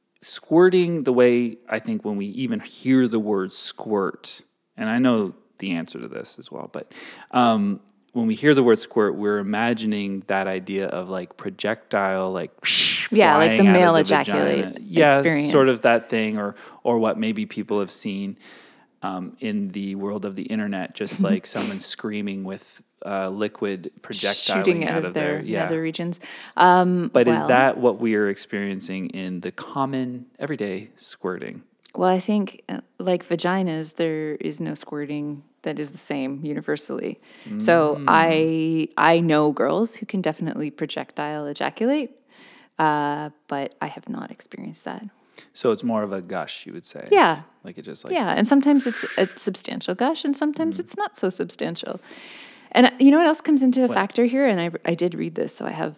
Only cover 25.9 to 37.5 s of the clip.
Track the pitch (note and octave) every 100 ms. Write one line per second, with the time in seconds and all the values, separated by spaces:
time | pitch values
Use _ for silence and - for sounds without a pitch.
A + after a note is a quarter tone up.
25.9 | D#3+ E3+ F3 - - - - F3+ F3+ F3+
26.9 | F3+ E3+ C3+ A#2+ D#3 D3 B2 C3+ - B2
27.9 | G#2 A#2 G#2+ G2+ G2 - G2+ G2+ F#2+ -
28.9 | F#2+ F2+ F#2+ F#2 F2+ F2+ - - C#3+ C3+
29.9 | C3+ B2+ B2 B2 - C#3+ B2+ G2+ F#2 G#2+
30.9 | - - - F#2 F2+ G#1+ - - _ _
31.9 | - F3+ F#3 F#3 G#3 G3 - - F#3 -
32.9 | - F3+ F3 - E3+ F3 F#3+ F#3 D#3+ D#3
33.9 | - E3 D#3 D#3 D3+ D#3+ D3+ D#3 D3 -
34.9 | D3 C#3+ D3 D3 C#3+ - _ - D3 D3
35.9 | D3 E3 C#3+ C3 C#3 D3+ D3+ D3+ D3 -
36.9 | C3 - - _ - -